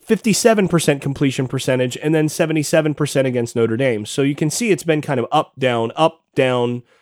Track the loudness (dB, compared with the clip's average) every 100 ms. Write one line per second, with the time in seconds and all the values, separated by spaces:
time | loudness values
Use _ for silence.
0 | -2 0 2 2 4 2 2 2 2 0
1 | -2 -2 -2 0 -4 -4 -2 0 -2 -2
2 | 0 0 0 0 0 0 0 0 0 -2
3 | -2 0 0 0 -2 0 0 2 0 -2
4 | -4 -2 0 0 -2 0 0 0 0 -2
5 | 0 -4 0 -2 -2 -4 -2 0 -2 0
6 | 0 0 _ -2 0 0 -2 -4 -10 _